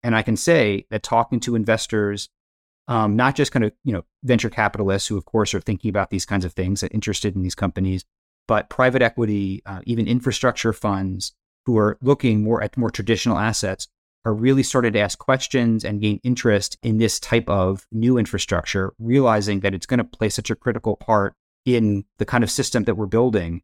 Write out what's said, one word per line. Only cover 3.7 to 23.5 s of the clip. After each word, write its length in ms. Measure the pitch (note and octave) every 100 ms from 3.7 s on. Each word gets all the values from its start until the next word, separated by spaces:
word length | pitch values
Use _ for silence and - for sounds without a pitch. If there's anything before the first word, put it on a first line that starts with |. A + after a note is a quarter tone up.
| _
you 80 | C3+
know, 100 | F#2+ - _
venture 260 | B2+ A#2+ A2+
capitalists 580 | - G#2 - G2 G2 -
who, 100 | G2+
of 60 |
course, 300 | - A2+ G2+
are 80 | F#2+
thinking 280 | - F#2+ A2
about 200 | G2+ F#2+
these 160 | F#2+
kinds 180 | - G2+
of 80 | F2+
things 320 | - F#2 G2+
and 80 | F#2+
interested 420 | G#2+ G#2+ G2 G#2
in 60 | F#2+
these 140 | F#2
companies, 480 | - F#2+ G2 F#2+ F#2 - _ _ _
but 240 | - G#2+ -
private 320 | - B2+ B2+
equity, 600 | A#2+ - A2 G#2 G2 F#2+
uh, 140 | - F#2+
even 200 | - A#2
infrastructure 680 | A2 B2 B2+ - B2+ - A#2
funds 580 | A2 G#2+ G2 F#2+ F#2+ - _ _ _
who 120 | - A2
are 200 | G#2 -
looking 420 | B2 C#3+ B2+ G#2+
more 180 | G#2+ A2+
at 140 | G#2+
more 160 | - A#2
traditional 460 | - G2+ A2+ A#2 F2+
assets 500 | G#2+ A2+ G2 F#2+ - _ _ _
are 80 | A2+
really 300 | G#2+ B2 C3+
starting 280 | C3+ C3 A#2+
to 80 | G#2
ask 180 | G#2 -
questions 680 | - C3 - C3 A#2 A2
and 160 | G2+ G#2
gain 180 | G#2+ G2+
interest 540 | B2 B2 A#2+ G#2 - -
in 140 | A#2 A2
this 200 | A2+ -
type 280 | - A#2+ -
of 380 | G2+ F#2 F#2+ _
new 280 | A2 A#2 B2
infrastructure, 760 | G#2+ G2 - F2 - G2 F#2+ _
realizing 640 | A2+ C3+ B2+ G#2+ G2+ G2+
that 120 | G2+
it's 120 | F#2+
gonna 180 | - B2
play 240 | A#2+ - A2
such 220 | - -
a 60 |
critical 420 | A2+ - G#2+ A2+ G2+
part 360 | - G#2+ G2+ _ _ _
in 380 | B2+ A#2+ A2 G2+ - _
the 80 |
kind 180 | - B2
of 80 | A2
system 320 | - C3 B2
that 120 | G2+
we're 100 | G2+
building. 560 | G2+ A2+ B2 G#2+ E2+